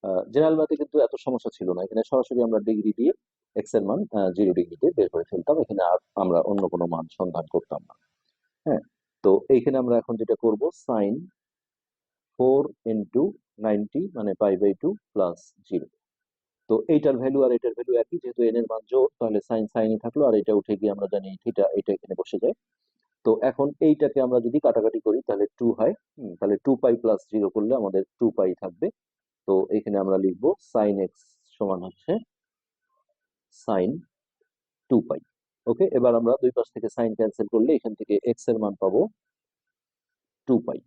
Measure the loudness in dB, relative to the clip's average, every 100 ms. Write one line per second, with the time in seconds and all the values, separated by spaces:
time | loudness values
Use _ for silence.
0 | -4 -4 -2 2 2 2 0 -2 0 0
1 | 0 -2 -4 -4 -6 -8 -6 -4 -4 -4
2 | -2 -2 -2 0 0 0 0 0 0 2
3 | 0 -2 _ _ _ -8 -2 -2 0 -2
4 | -2 -2 -2 2 2 2 -2 0 -2 2
5 | 0 0 -6 -6 -2 0 0 -2 0 0
6 | _ -4 0 2 0 -2 -2 -2 -4 -4
7 | -8 -8 -6 -6 -4 -4 -4 -12 -12 -20
8 | _ _ _ _ _ _ -4 -4 -4 _
9 | _ _ 2 2 4 2 2 -2 0 0
10 | 0 -6 -2 0 0 0 -4 -6 -4 -2
11 | 0 -2 -10 _ _ _ _ _ _ _
12 | _ _ _ _ 4 4 2 -6 -6 -4
13 | -2 0 0 -4 _ _ -2 0 -2 -6
14 | -6 -6 -6 0 0 2 2 0 -4 -4
15 | _ -2 -2 -4 -16 _ _ -8 -8 _
16 | _ _ _ _ _ _ _ -2 2 2
17 | 2 0 0 2 2 2 -2 -6 -2 0
18 | 0 -6 -10 0 0 2 -2 -6 -2 2
19 | 2 _ -2 -2 -2 -4 -2 -2 0 0
20 | -4 0 2 2 2 0 0 -4 -2 -4
21 | -4 -4 -6 -10 -8 -2 -2 -2 -2 -4
22 | -6 -8 -6 -2 -4 -4 _ _ _ _
23 | _ _ 0 2 0 0 -4 2 2 4
24 | 2 0 2 0 0 0 2 2 0 0
25 | 0 -2 -2 -2 -2 _ -2 2 0 -2
26 | _ -16 -16 -4 -2 0 0 2 2 2
27 | 0 -2 _ -2 -2 -2 -2 -2 0 -2
28 | -4 _ -2 0 -2 -2 -10 -6 -6 -6
29 | _ _ _ _ 0 0 2 -2 -2 -2
30 | 0 2 0 0 -2 -2 _ 0 0 0
31 | -4 _ _ _ _ _ -4 -4 -8 -14
32 | -6 -6 -6 _ _ _ _ _ _ _
33 | _ _ _ _ _ _ -2 0 0 -2
34 | -12 _ _ _ _ _ _ _ _ 0
35 | 2 -6 _ _ _ _ -6 0 2 2
36 | 2 2 2 2 0 0 -4 -6 -10 -4
37 | -4 0 -2 -2 -2 0 2 2 0 -10
38 | -2 -2 0 -4 -2 -2 -2 -2 0 2
39 | 0 _ _ _ _ _ _ _ _ _
40 | _ _ _ _ -2 0 0 -10